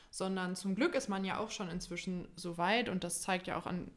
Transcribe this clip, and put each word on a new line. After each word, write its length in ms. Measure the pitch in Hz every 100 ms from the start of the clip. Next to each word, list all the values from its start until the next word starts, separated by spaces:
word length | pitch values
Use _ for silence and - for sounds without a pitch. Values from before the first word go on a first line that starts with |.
| -
sondern 460 | - 190 190 180 185
zum 180 | 196 190
Glück 200 | 330 269
ist 140 | 254
man 140 | 190 190
ja 120 | -
auch 140 | 220
schon 180 | - 185
inzwischen 580 | 175 - 175 - 180 - -
so 220 | 180 170
weit 320 | 175 226 240
und 140 | 185
das 180 | 175 -
zeigt 260 | - 185 -
ja 100 | -
auch 80 | -
an 260 | 180 -